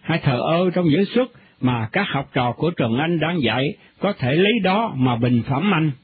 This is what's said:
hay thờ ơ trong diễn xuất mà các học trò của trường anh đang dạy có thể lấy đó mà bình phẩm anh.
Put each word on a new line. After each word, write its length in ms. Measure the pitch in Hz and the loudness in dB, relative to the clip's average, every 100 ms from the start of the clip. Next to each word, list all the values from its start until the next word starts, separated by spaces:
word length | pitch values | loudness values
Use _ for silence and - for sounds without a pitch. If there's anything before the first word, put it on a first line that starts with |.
hay 180 | - 160 | -2 -2
thờ 160 | 151 123 | 0 0
ơ 300 | 151 165 185 | 0 2 2
trong 220 | 175 175 | 2 2
diễn 140 | 151 | 2
xuất 260 | 196 233 254 - - _ | 2 0 -2 -6 -20 _
mà 260 | 127 120 110 | -2 -2 -4
các 160 | 180 196 | -4 -2
học 200 | 139 139 | -4 -4
trò 180 | 139 123 | -2 -2
của 200 | 113 156 | 0 -4
trường 260 | 175 123 117 | 0 -2 0
anh 220 | 160 170 | 0 0
đang 220 | 156 175 | -2 0
dạy 240 | 113 117 139 - - _ | 0 0 -2 -6 -20 _
có 140 | - | -4
thể 220 | 202 123 | -2 0
lấy 180 | 151 196 233 | 2 2 2
đó 300 | 185 196 226 | 0 0 -2
mà 200 | 135 127 | 0 0
bình 260 | 117 123 123 110 | 2 2 2 0
phẩm 240 | 135 202 | -2 0
anh. 180 | 165 156 131 | 2 0 -2